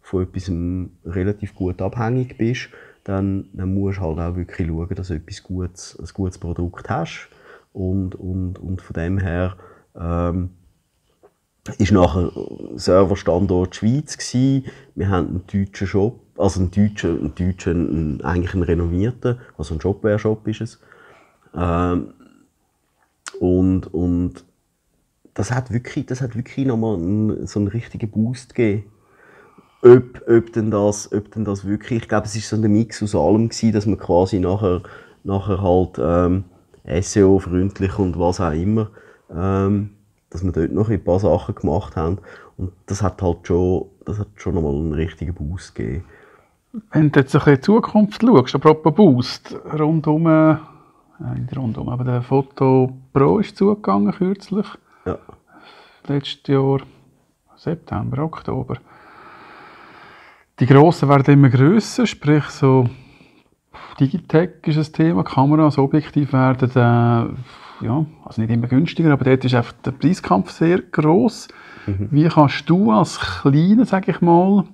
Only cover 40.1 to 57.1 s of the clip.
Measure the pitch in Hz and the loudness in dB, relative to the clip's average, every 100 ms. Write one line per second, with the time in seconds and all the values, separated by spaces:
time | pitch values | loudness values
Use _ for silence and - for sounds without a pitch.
40.1 | _ _ 87 92 80 80 82 107 101 - | _ _ -8 -4 -2 -2 -2 -2 -2 0
41.1 | 90 98 90 - 104 - 95 - - 80 | 0 2 0 -2 -6 -2 -4 -4 -6 -4
42.1 | 95 - - - - 92 - - 101 98 | -6 -10 -20 -20 -12 -12 -12 -12 -6 -6
43.1 | - 92 85 - 87 90 92 - _ - | -2 -4 -4 -2 0 0 -2 -6 _ -10
44.1 | 104 104 - - 90 76 71 80 76 82 | -10 -10 -10 -6 -4 -2 -4 -4 -4 -6
45.1 | - 80 87 73 90 - - 55 71 90 | -6 -10 -8 -10 -10 -14 -10 -8 -8 -12
46.1 | - _ _ _ _ _ 226 _ 147 151 | -20 _ _ _ _ _ -20 _ 0 2
47.1 | 147 131 143 147 135 - 220 - 208 208 | 2 2 2 4 2 4 2 2 0 0
48.1 | - 233 180 120 139 156 156 165 151 202 | 0 4 4 4 2 2 4 2 6 6
49.1 | 123 120 - - - - 156 151 165 151 | 6 0 -8 -14 -16 -10 -2 0 0 0
50.1 | 151 165 156 156 156 - - _ _ _ | 0 4 4 4 2 -2 -20 _ _ _
51.1 | _ 147 123 123 131 127 107 - 123 127 | _ -10 -8 -8 -6 -6 -6 -6 -4 -2
52.1 | 123 120 135 139 - 135 131 127 - - | -4 0 0 -2 0 2 4 2 -4 -4
53.1 | - 143 196 202 - 196 208 208 196 202 | 2 2 2 0 0 0 0 0 0 0
54.1 | - 185 196 - 190 202 - _ _ - | 0 -4 -4 -6 -6 -6 -12 _ _ -8
55.1 | - - - _ - - - - _ - | -8 -12 -20 _ -20 -20 -20 -20 _ -6
56.1 | 143 139 - - 139 135 135 - _ _ | -6 -4 -14 -2 0 2 0 -4 _ _